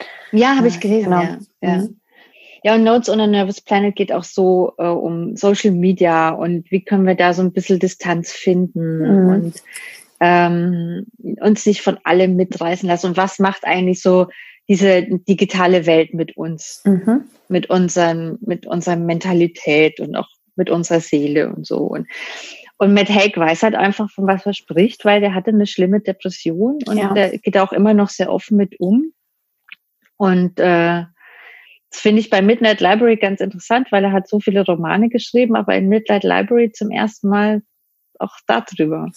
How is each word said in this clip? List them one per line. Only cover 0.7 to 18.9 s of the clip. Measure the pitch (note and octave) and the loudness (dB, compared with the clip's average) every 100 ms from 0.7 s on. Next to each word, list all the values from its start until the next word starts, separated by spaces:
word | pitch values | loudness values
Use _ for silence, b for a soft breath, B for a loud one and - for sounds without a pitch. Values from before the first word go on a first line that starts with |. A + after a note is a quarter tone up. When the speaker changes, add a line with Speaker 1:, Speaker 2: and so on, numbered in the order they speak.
| E3+ | 0
Speaker 2:
Äh, | |
Speaker 1:
gelesen, | G3+ A3 F#3+ | -2 0 2
Speaker 2:
genau. | F3+ | 0
Speaker 1:
ja, | F3+ E3+ G3+ - | -2 -6 -16 -8
ja. | F3+ F3+ | -4 -2
Speaker 2:
Mhm. | A3 - _ b b b b b G#3 | -4 -10 _ b b b b b 0
Speaker 1:
Ja, | A3+ | 2
und | |
Notes | A3+ A#3+ - | 4 2 2
on | G#3+ | 0
a | G#3 | 2
Nervous | G3+ F#3+ G3+ | 2 0 -4
Planet | - G3+ G3+ G3 | -2 0 0 -2
geht | G3 | -2
auch | E3+ | -4
so, | F3 - F#3 F#3 F3+ - | -6 0 2 2 0 -2
äh, | E3+ | -4
um | E3+ E3 E3+ E3+ - | -2 -4 -6 -8 -2
Social | G3+ G3+ G#3+ | 0 2 0
Media | F3 F3+ F#3 F3 E3 D#3+ | 2 0 2 2 2 0
und | D#3+ E3+ F3 - | -2 -4 -4 -4
wie | F#3+ - | -6 -2
können | G3+ F#3+ | 0 2
wir | F#3 | 2
da | F3+ | 2
so | F3 | 2
ein | F#3 | 0
bisschen | F#3 F3+ F#3 | -2 -2 0
Distanz | F#3 - F3 E3+ E3+ | 0 -4 -6 -4 -6
finden | - - F3+ F3+ E3+ E3 D#3+ | -6 0 0 0 -4 -4 -2
Speaker 2:
Mhm. | D#3 G3 F#3 | 2 4 4
Speaker 1:
und, | G3 E3+ - - B B B B - | 2 -2 -8 -16 B B B B -2
ähm, | F3 F3 F3 F3 F3 F3 E3+ F3 G3+ - - - | 2 4 2 0 -2 -2 -6 -10 -12 -14 -12 -2
uns | G#3 G#3+ G#3 | 0 2 0
nicht | G3+ | -2
von | - F#3+ - | -2 -4 0
allem | F3+ F#3 F3+ | 2 2 2
mitreißen | F#3 - E3+ F3+ F#3 | -2 -4 -6 -4 -2
lassen. | F3 F#3 | -2 -2
Und | F3 | -2
was | F#3+ - | -2 0
macht | F#3+ - E3 | -2 -2 -4
eigentlich | F3 F#3 F#3 | 0 0 0
so | F#3 F3+ F3+ B B B - | 2 2 2 B B B -2
diese | F#3+ G3 F3+ | 2 4 2
digitale | - F3+ - F3+ G3 F#3 F3+ F#3 E3 | 2 -4 0 0 0 0 2 2 4
Welt | D#3+ D#3+ | 2 2
mit | E3 D#3+ - | -2 -8 -8
uns, | D#3+ D#3 - - G3+ | -10 -10 -14 -4 0
Speaker 2:
Mhm. | F#3 F#3 B3+ - _ - | 0 2 -2 -2 _ -4
Speaker 1:
mit | F3+ - | -4 0
unseren, | F#3 F3 F3+ E3+ E3 E3 - | 0 0 0 0 0 -6 -8
mit | - F3 - | -8 -8 -6
unserer | F3 F3 | -6 -4